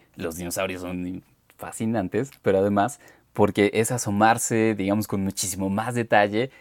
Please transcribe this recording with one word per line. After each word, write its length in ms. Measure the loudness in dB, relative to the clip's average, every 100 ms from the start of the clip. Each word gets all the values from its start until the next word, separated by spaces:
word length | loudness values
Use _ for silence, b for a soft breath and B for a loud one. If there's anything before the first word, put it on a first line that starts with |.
| _ -10
los 200 | -8 -6
dinosaurios 440 | -8 -6 -6 -6
son 400 | -8 -8 -8 -10 _ _ _ -16
fascinantes, 720 | -14 -6 -2 -2 -2 -4 -6 -4
pero 180 | 0 2
además 400 | 2 2 0 -4 b b b
porque 360 | 0 2 4 2
es 160 | 2 0
asomarse, 840 | -2 -2 4 4 4 2 2 2
digamos, 320 | 2 0 -2 -2
con 160 | -2
muchísimo 480 | -2 -2 -6 -4 -2
más 240 | -2 -2
detalle 560 | -4 2 4 4 2 -4 b